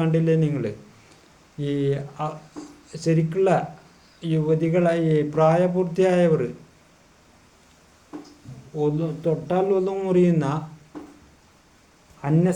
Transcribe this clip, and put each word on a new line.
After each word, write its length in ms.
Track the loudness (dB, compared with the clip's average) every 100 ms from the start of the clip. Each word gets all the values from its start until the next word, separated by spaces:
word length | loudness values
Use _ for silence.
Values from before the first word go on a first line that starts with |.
കണ്ടില്ലേ 340 | 2 2 2 2
നിങ്ങൾ? 200 | 2 0 -4 -8 -16 -20 -20 -20 _ _ _ -8 -4
ഈ, 20 | -2 0 -2 -6 -8
ആ, 40 | -8 -8 -16 -20 -20 -20 -18 -6
ശരിക്കുള്ള 460 | 0 0 0 0 2 2 -2 -10 -20 -20 _ _
യുവതികളായി 920 | -4 -2 0 0 2 2 2 2 2 2 0
പ്രായപൂർത്തിയായവർ, 1080 | 2 4 4 2 0 -2 0 2 4 4 2 0 -8 -18 _ _ _ _ _ _ _ _ _ _ _ _ _ _ -20 -20 -20 -20 -20 -14 -4
ഒന്നു 220 | -2 0 -2 -4
തൊട്ടാൽ 420 | -4 -4 -2 -2 0 0
ഒന്നും 200 | 0 -4 0
മുറിയുന്ന 400 | 2 4 2 0 -2 -6 -14 -20 -20 -18 -20 -20 _ _ _ _ _ _ _ _ -10
അന്യ 300 | 0 2 2